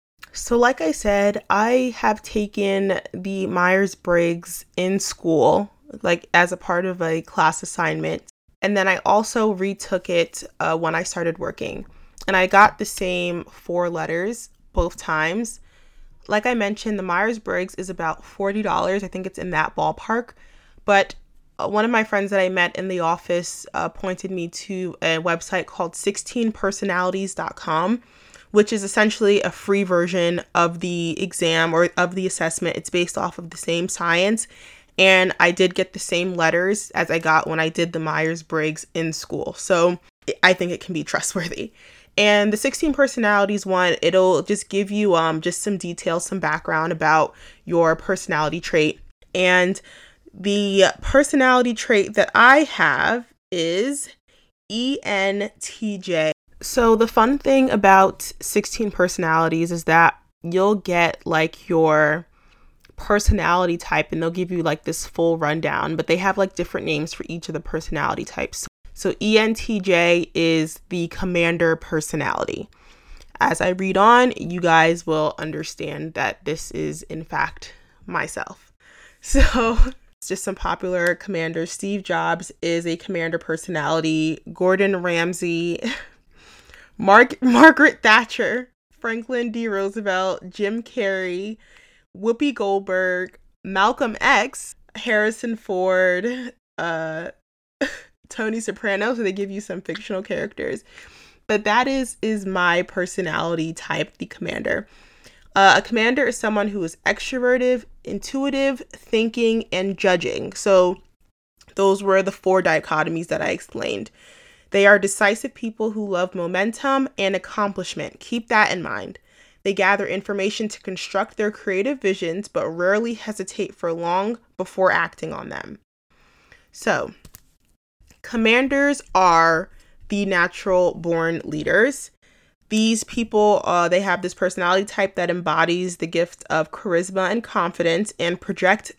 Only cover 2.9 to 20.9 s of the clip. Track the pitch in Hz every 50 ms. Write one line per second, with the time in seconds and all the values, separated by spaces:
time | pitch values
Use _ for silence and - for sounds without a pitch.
2.9 | 185 - - - - 180 185 196 196 190 190 - 180 185 180 180 185 190 202 196
3.9 | - - - 180 175 170 170 170 170 170 - - - - - _ _ 180 180 185
4.9 | 196 196 - - - - - 170 160 147 120 151 156 190 202 - _ _ _ -
5.9 | - 214 - 175 175 170 - - - 175 175 175 180 - - - 175 175 185 185
6.9 | 180 180 170 165 165 165 160 - - - 160 156 170 - - - - - 170 156
7.9 | 156 156 156 156 165 - - - - _ _ _ _ _ - 196 208 196 190 190
8.9 | 185 - - - 202 214 220 - - 233 220 220 202 180 190 196 190 - - -
9.9 | 202 180 - - 175 170 165 - - - - - _ - 170 160 165 165 170 160
10.9 | 165 165 175 - - 180 170 165 160 - - - - - - - - - - -
11.9 | - - - - _ - - - 196 185 185 185 - 196 208 - - - 208 -
12.9 | - - 190 180 180 175 175 175 175 170 - - - - - - 170 175 175 175
13.9 | 170 160 156 156 165 170 185 214 240 - - - _ _ _ _ - 185 170 180
14.9 | - - - - 160 156 156 165 180 220 240 220 - - - - _ _ - -
15.9 | _ - - - - - - - 208 208 208 247 247 226 202 202 214 - - 220
16.9 | 214 196 185 180 175 180 208 226 240 220 - 202 180 180 185 185 - - 185 185
17.9 | 180 175 170 160 156 - - - - - 196 196 202 214 208 185 170 170 175 180
18.9 | 190 202 190 180 - 185 185 190 - - - 180 170 156 156 - - - 156 156
19.9 | 156 - - - 220 240 240 - - - - - - - _ _ _ - - -